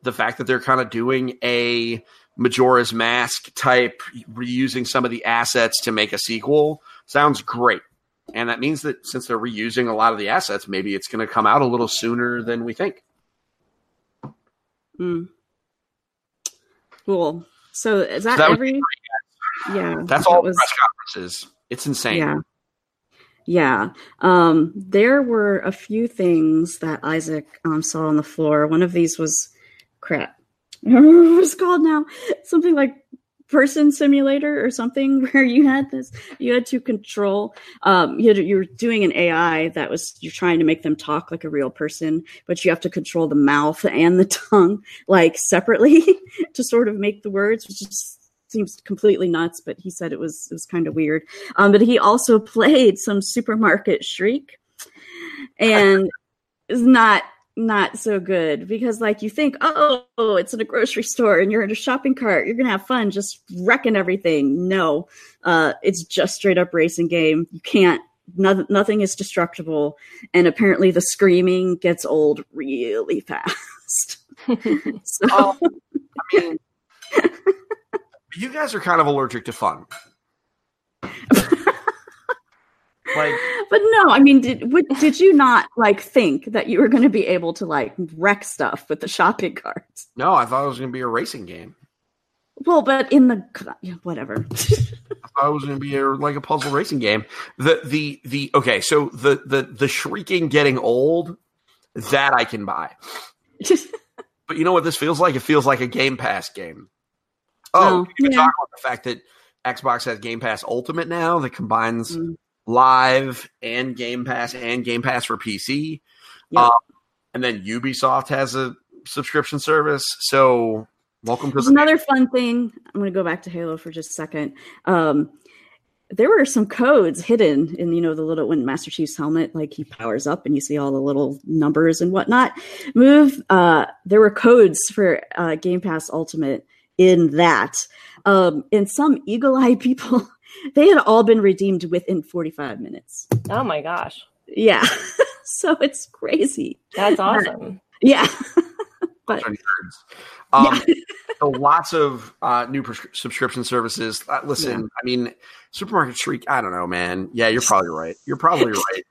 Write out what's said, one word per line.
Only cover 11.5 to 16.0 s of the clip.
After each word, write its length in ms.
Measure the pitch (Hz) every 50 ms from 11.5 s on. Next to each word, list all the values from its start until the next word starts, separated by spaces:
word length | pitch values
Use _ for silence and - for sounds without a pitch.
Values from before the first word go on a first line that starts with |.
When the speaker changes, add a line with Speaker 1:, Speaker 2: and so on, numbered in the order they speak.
| 110 143
Speaker 1:
a 60 | 139
little 200 | 127 120 120 120
sooner 540 | 110 - - - 117 117 120 120 123 120 120 113
than 220 | 113 117 117 117
we 80 | 120 113
think. 320 | - 185 202 - _ _ _ _ _ _ _ _ _ _ _ _ _ _ _ _ _ _ _ _ _ _ _ _ _ - - _ _ _ _ _ _ _ _ _ _ _ _ _ _
Speaker 2:
Mm. 300 | 175 180 175 165 175 185 _ _ _ _ _ _ _ _ _ _ _ _ _ _